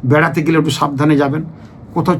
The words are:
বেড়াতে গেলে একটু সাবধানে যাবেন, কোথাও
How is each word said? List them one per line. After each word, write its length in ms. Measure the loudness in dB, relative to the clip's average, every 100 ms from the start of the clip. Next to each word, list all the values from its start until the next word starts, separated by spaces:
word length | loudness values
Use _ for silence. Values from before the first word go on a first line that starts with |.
বেড়াতে 380 | 0 2 2 0
গেলে 160 | 0 2
একটু 120 | 0
সাবধানে 460 | -2 -4 0 2 2
যাবেন, 280 | 2 -2 -6 -14 -20 -20 -8
কোথাও 200 | -4 -2 -2